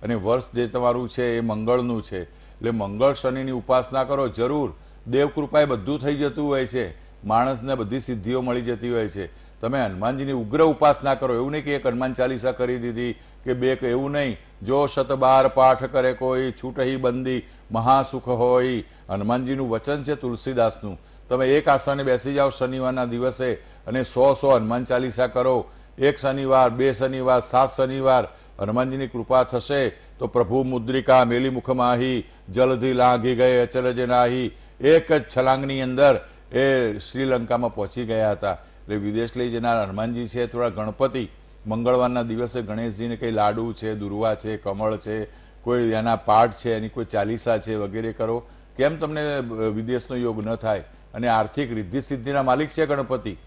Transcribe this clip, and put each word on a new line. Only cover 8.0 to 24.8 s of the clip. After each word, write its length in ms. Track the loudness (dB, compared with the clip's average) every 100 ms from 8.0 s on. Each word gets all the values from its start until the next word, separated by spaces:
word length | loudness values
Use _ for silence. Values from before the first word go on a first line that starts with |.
સિદ્ધિઓ 400 | -6 -8 -4 -2
મળી 220 | -2 -4
જતી 280 | -4 -6 -2
હોય 180 | -2 -4
છે. 380 | -6 -10 -12 -20 -8
તમે 240 | -4 -2
હનુમાનજીની 480 | -2 -2 -4 -4 -4
ઉગ્ર 320 | -4 -2 4
ઉપાસના 500 | 4 6 4 4 0
કરો, 200 | 0 0
એવું 180 | -2 -2
નહીં 120 | -4
કે 100 | -4
એક 120 | -2 -2
હનુમાન 260 | -2 -4
ચાલીસા 400 | -2 -2 0 -4
કરી 260 | -2 -2 -2
દીધી 340 | -4 -4 -6 -6 -12 -14
કે 100 | -6
બે 200 | 0 0
કે 140 | 0 0
એવું 220 | 0 0
નહીં. 260 | -2 -2 -4 -12 -14
"જો 240 | 0 2 2
શત 260 | 0 -2
બાર 360 | 2 6 6 6
પાઠ 360 | 6 6 6
કરે 280 | 2 0 0
કોઈ, 400 | 0 -2 0 -2
છૂટહી 440 | -4 -10 -2 -2 0
બંદી 460 | 0 0 -2 -4 -6 -20 -6
મહાસુખ 580 | -2 4 4 4 -6 -4
હોય." 560 | 2 4 4 4 -2 -6 -16 -8
હનુમાનજીનું 600 | -4 0 0 0 -4 -2
વચન 320 | -4 -2 -4
છે 120 | -2
તુલસીદાસનું. 840 | -4 -4 -6 -6 0 0 0 -12 -12 -16 -20 -4
તમે 180 | 0 2
એક 220 | 2 4
આસને 340 | 2 2 -2
બેસી 320 | 0 0 0
જાઓ 160 | 0 0
શનિવારના 540 | 0 -4 -2 -4 -2
દિવસે 500 | -4 -2 -2 -2 -4 -4 -8 -18 -6
અને 160 | -4
સો 320 | -2 2 4
સો 160 | 4 4
હનુમાન 340 | 4 4 -2